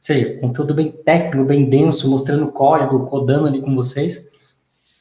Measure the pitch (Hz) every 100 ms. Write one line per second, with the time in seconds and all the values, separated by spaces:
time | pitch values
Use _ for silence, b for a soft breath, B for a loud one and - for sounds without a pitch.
0 | - 143 113 - 123 120 143 147 156 -
1 | - 170 170 135 135 143 127 135 160 143
2 | 135 135 139 147 151 - 139 156 135 131
3 | 127 139 113 147 151 135 135 127 123 139
4 | 165 - - b b _ _ _ _ _